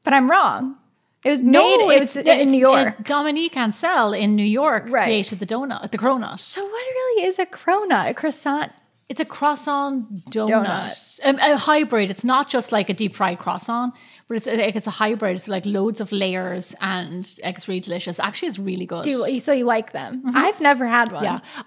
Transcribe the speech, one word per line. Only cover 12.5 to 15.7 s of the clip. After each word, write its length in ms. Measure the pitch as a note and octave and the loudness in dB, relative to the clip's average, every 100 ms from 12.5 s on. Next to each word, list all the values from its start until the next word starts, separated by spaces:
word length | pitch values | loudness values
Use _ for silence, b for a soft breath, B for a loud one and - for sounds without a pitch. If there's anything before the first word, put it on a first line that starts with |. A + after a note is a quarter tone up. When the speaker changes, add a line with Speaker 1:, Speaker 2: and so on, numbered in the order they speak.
| B3+ - | -2 0
Speaker 2:
like, 180 | G#3+ G3 | 0 0
a 40 | |
deep 200 | F3+ G#3 | -2 -4
fried 240 | - F#3+ F3+ | -2 -2 -2
croissant, 560 | F#3 F3+ - A#3 B3 B B B - | -6 -6 -4 -4 -4 B B B -8
but 100 | A3+ | -6
it's, 80 | - | -2
like, 260 | A3+ G#3+ | 0 0
it's 120 | G#3 G#3+ | -2 -6
a 20 | |
hybrid. 460 | - G#3+ A3 G#3 F#3 | -2 -2 0 -2 -4
It's, 100 | - | -6
like, 160 | F#3+ | -6
loads 360 | G3+ | -2